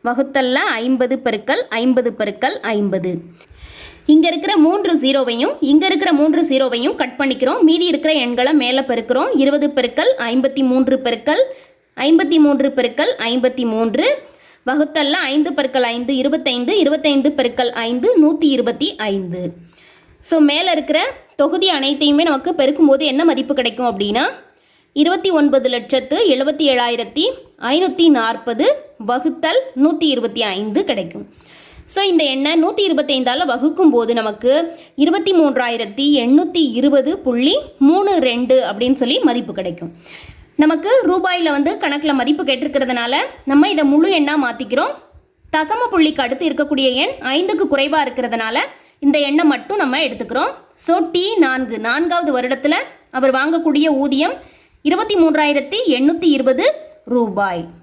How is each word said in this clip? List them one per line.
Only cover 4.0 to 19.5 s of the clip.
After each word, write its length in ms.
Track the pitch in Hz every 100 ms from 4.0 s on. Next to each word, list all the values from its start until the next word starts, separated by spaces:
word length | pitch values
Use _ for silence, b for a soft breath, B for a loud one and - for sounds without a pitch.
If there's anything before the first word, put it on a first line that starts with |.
| -
இங்க 220 | 302 330
இருக்கிற 280 | 320 302 403
மூன்று 360 | 311 392 349
ஜீரோவையும் 640 | 330 262 269 247 233 330 587
இங்க 260 | 269 302 381
இருக்கிற 260 | 370 381
மூன்று 300 | 285 311 302
ஜீரோவையும் 520 | 320 269 262 233 254
கட் 200 | 247 254 -
பண்ணிக்கிறோம். 420 | 277 254 254 440
மீதி 260 | 320 330 359
இருக்கிற 280 | 302 311
எண்களை 380 | 311 240 240 262
மேல 280 | 302 247 262
பெருக்கிறோம். 480 | 262 233 226 247 494
இருபது 340 | 359 269 294 285
பெருக்கல் 440 | 277 240 277 415 523
ஐம்பத்தி 440 | 233 247 262 269
மூன்று 320 | 262 254 254 262
பெருக்கல் 440 | 247 226 285 339 523 B B B _ -
ஐம்பத்தி 420 | 269 320 311 320
மூன்று 300 | 294 269 269
பெருக்கல் 440 | 269 240 240 359 -
ஐம்பத்தி 480 | 233 254 247 254 233
மூன்று, 520 | 220 226 226 427 587 B B B B -
வகுத்தல்ல 440 | 294 294 302 285
ஐந்து 420 | 349 285 285 302
பெருக்கல் 360 | 285 262 262 247 233
ஐந்து, 200 | 240 269
இருபத்தைந்து, 640 | 277 311 285 247 240 415
இருபத்தைந்து 540 | 277 302 302 277 277 294
பெருக்கல் 340 | 247 233 240
ஐந்து, 440 | 233 226 247 370 440
நூத்தி 200 | 302 302
இருபத்தி 520 | 311 254 240 240 320 -
ஐந்து. 540 | 214 196 185 180 180